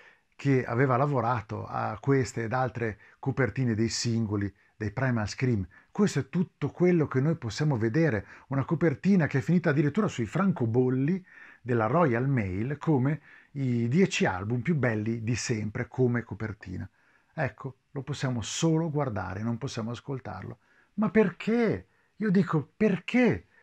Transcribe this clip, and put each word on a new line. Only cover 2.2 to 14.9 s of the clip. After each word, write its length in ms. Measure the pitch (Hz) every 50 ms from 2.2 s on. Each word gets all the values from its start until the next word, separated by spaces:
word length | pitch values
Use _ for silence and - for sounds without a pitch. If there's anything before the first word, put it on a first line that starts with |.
| 120 - - 117 117
ed 80 | 107
altre 460 | 127 127 131 120 - 113 117 110 101 - - - _ -
copertine 560 | - 135 120 - 127 110 - 131 131 120 110
dei 140 | 101 117 110
singoli 640 | - - - 120 117 113 113 98 104 101 101 98 - _ _ _ _ -
dei 80 | 107 104
Primal 380 | - 123 135 131 120 113 104 101
Scream. 380 | - - 131 127 117 101 90 - _ - _ _
Questo 260 | - - 214 180 - 143
è 100 | - -
tutto 420 | - 175 185 - _ - 147 135
quello 360 | - - 175 180 180 165 143
che 140 | - - 131
noi 160 | 135 160 165
possiamo 400 | - - 110 - - 151 151 135
vedere, 500 | 107 110 113 110 160 165 147 110 98 - - - - - -
una 160 | 139 135 127
copertina 640 | - 170 143 180 160 135 - - 185 208 180 147 101
che 100 | - 135
è 20 |
finita 300 | - - 170 180 170 165
addirittura 380 | 139 151 151 147 147 214 214 143
sui 180 | - - 113
francobolli 1000 | 98 - 160 196 196 - - 120 113 110 127 127 127 131 131 139 156 190 180 - _ - - - - - _
della 260 | - 117 120 117 107
Royal 420 | 110 135 175 175 135 113 117 131 139
Mail 480 | 139 123 101 92 90 98 113 135 147 -
come 420 | - 165 151 127 127 143 156 - - - - - - _
i 340 | - 143 135 127 120 117 117 117
dieci 360 | 131 185 190 180 - - 190
album 360 | 120 95 90 98 104 123 123
più 140 | 110 170 180
belli 480 | 139 123 120